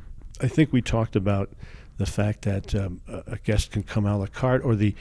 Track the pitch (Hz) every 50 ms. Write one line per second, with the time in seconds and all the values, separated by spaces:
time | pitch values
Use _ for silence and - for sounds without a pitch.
0 | - - - - - - - - - 127 - 156 156 - 139 123 - - - 113
1 | 113 - - 107 95 101 101 98 98 - - - - - - - - - - -
2 | 98 - - - 101 104 107 - - 104 98 98 - - - 101 98 92 90 -
3 | - - - - - - 110 - - - 107 104 - - - 107 95 - - 107
4 | 101 101 104 101 98 - - - 131 127 127 127 - 131 113 101 107 101 98 -